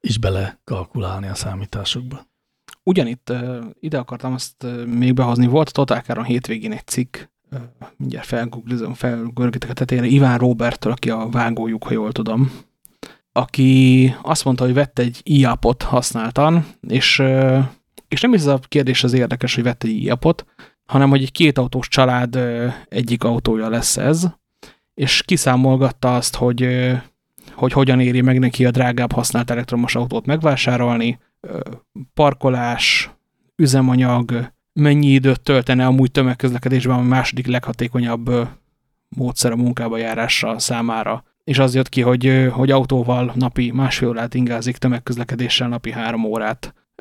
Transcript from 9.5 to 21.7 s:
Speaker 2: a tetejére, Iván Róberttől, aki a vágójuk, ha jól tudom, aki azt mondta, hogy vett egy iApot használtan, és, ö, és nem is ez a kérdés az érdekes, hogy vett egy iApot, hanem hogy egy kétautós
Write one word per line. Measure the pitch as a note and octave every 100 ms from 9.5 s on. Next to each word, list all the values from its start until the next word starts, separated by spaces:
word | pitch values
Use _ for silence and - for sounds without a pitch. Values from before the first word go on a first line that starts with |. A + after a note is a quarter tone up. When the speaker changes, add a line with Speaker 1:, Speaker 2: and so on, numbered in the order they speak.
| A#2+ A#2+
Speaker 2:
a |
tetejére, | B2+ B2+ B2+ A#2+
Iván | C#3 C3+ B2
Róberttől, | B2 A2+ A#2 A#2+ A2
aki | A#2 A#2
a | A2+ A2+
vágójuk, | A#2+ A#2 A2+ A2+ A2
ha | -
jól | A2 G#2+
tudom, | A#2 A2+ A2+ C3+ - - _ _ _ - - _
aki | - A#2+ - C3 C3 C3 B2+ C3 B2+
azt | - D#3+
mondta, | - B2+
hogy | B2+
vett | B2+ D3 -
egy | B2 A#2+
iApot | - D3 C3 A#2 B2+ -
használtan, | - B2+ - A#2 A2+ A#2+ D3 E3+ D#3 - -
és, | C3 - -
ö, | C3+ C3 C3+ C3 C3 - _ - _
és | C#3+
nem | A#3+
is | A3+
ez | C#3+
a | C3+ -
kérdés | D3 C3 B2
az | B2+
érdekes, | B2+ A#2 - C#3+
hogy | -
vett | A#2+ A#2+
egy | A2+ A2
iApot, | - A#2+ D#3+ E3+ - _ - _ _
hanem | C3+ C#3
hogy | C#3
egy | C3
kétautós | - E3 C3+ A#2+